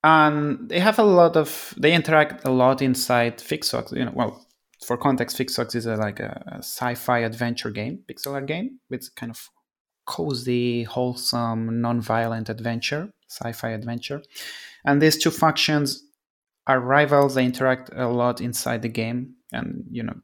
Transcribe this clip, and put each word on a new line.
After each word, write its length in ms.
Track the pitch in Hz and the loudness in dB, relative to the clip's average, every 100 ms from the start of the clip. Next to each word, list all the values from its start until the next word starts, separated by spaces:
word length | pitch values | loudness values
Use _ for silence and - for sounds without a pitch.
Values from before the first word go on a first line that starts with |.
And 640 | 156 160 151 147 147 - - | 8 8 6 2 -2 -4 -2
they 140 | 175 | 2
have 180 | 202 220 | 2 6
a 60 | 208 | 6
lot 320 | 180 170 165 | 8 8 6
of, 360 | 147 - - - | 0 -6 -14 2
they 160 | 147 | 4
interact 500 | 170 165 156 147 - 135 | 4 6 4 4 0 0
a 60 | |
lot 300 | 127 127 135 | 4 4 4
inside 560 | 135 127 - 123 117 117 | 2 0 2 2 2 -2
Fixfox. 560 | - - - 120 117 | -6 -4 -2 -4 -6
You 100 | - | -6
know, 80 | 123 | -4
well, 320 | - 113 - _ _ _ _ - | -2 -4 -4 _ _ _ _ -6
for 120 | 120 | -2
context, 400 | 143 127 120 - | 0 0 -2 -4
Fixfox 380 | 131 - 117 120 | -4 -4 -4 -4
is 100 | 113 | -4
a, 100 | 110 | -2
like, 240 | 107 104 | -4 -6
a, 240 | 107 - - | -10 -10 -14
a 120 | - | -14
sci-fi 640 | - - 123 120 - 120 | -12 -6 -6 -4 -2 0
adventure 520 | 113 113 120 120 120 | -2 -4 -4 -4 -6
game, 280 | 104 110 185 - | -6 -8 -10 -14
pixel 280 | - 139 | -12 -8
art 140 | 139 139 | -8 -6
game. 320 | 160 240 262 _ | -6 -8 -12 _
It's 180 | 127 - | -12 -12
kind 240 | - 117 | -14 -14
of 180 | 113 - _ _ _ _ _ - | -14 -20 _ _ _ _ _ -12
cozy, 760 | - 160 123 123 123 120 120 | -6 -4 -4 -2 0 0 -2
wholesome, 960 | 113 - 123 123 - 120 117 113 113 117 | -4 -4 -4 -4 -4 -4 -2 -2 -2 -2
non-violent 680 | 120 120 113 113 117 113 110 | 0 -2 0 -2 -2 -4 -6
adventure, 640 | 113 117 117 - 147 190 _ _ | -6 -6 -4 -4 -6 -8 _ _
sci-fi 400 | - 117 113 120 | -10 -10 -8 -8
adventure. 520 | 110 117 117 - 143 _ - - - - - | -6 -8 -10 -8 -10 _ -16 -16 -16 -18 -6
And 180 | 143 143 | 2 4
these 160 | 156 156 | 4 4
two 140 | 165 | 0
factions 720 | - 160 151 - 151 139 - _ _ _ _ _ _ - | 2 2 2 0 2 0 -4 _ _ _ _ _ _ 2
are 140 | 131 | 2
rivals. 540 | 123 139 147 143 139 131 | 4 4 6 6 4 4
They 100 | 127 | 0
interact 460 | 123 131 127 127 - | 2 0 0 -4 -6
a 140 | 123 | -2
lot 320 | 120 120 120 | 0 0 0
inside 400 | 120 117 127 120 | -4 -4 -4 -4
the 80 | 117 | -4
game, 460 | 117 113 123 127 _ _ | -4 -4 -4 -8 _ _
and, 340 | - - - - | -8 -8 -10 -10
you 120 | 117 | -8
know 120 | 113 - | -8 -10